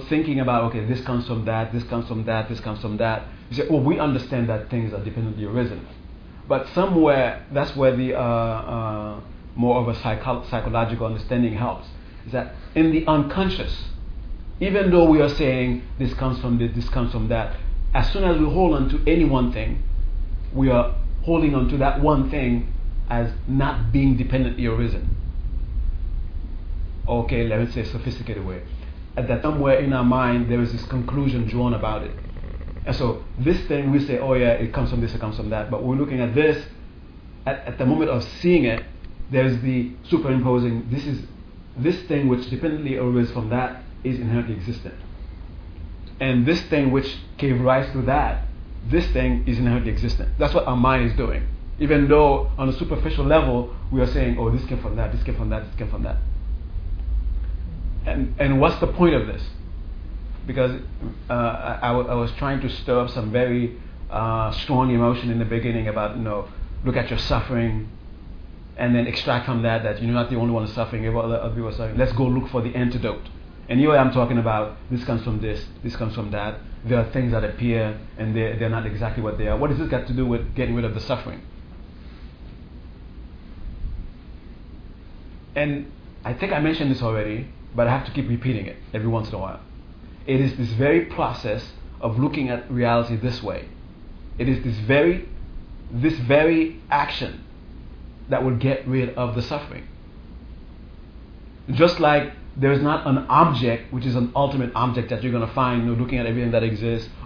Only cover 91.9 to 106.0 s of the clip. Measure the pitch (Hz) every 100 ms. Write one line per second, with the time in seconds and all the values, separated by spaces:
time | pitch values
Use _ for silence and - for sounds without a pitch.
91.9 | - 117 113 143 151 127 120 - 123 120
92.9 | 117 117 110 123 117 101 90 - - -
93.9 | - - - - - 131 - 127 107 107
94.9 | 139 165 180 - - - - - - -
95.9 | 120 151 151 120 139 160 165 160 - -
96.9 | 143 143 - 110 80 - - - - -
97.9 | - - - - 131 131 117 131 131 127
98.9 | 131 123 123 120 117 120 147 - 87 -
99.9 | - - - - - - - - - -
100.9 | - - - - - - - - 120 170
101.9 | 170 151 147 147 - - - 135 139 147
102.9 | 160 151 135 123 135 165 127 123 117 -
103.9 | 123 127 123 120 131 139 135 123 110 123
104.9 | 120 113 117 123 120 113 - 127 120 117
105.9 | 117